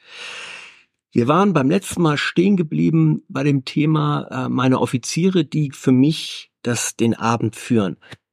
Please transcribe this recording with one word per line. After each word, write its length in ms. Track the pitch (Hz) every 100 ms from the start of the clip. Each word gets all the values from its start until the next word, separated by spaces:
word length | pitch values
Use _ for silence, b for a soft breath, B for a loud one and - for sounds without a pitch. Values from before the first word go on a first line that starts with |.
| B B B B B B B B B _ _
Wir 160 | 117 117
waren 240 | 160 202
beim 160 | 165 131
letzten 320 | 190 - -
Mal 160 | 165 143
stehen 400 | - - 190 196
geblieben 680 | 156 151 170 160 156 151 -
bei 140 | 135
dem 240 | 143 139 131
Thema, 800 | - 151 156 147 147 - 127 127
äh, 20 |
meine 320 | 123 127 131
Offiziere, 640 | 120 127 - - 185 185
die 260 | 147 156 147
für 220 | - -
mich 580 | 127 143 160 - - - _
das, 340 | 120 113 - -
den 160 | 117
Abend 440 | - 113 117 113 -
führen. 420 | - 117 95 - B B _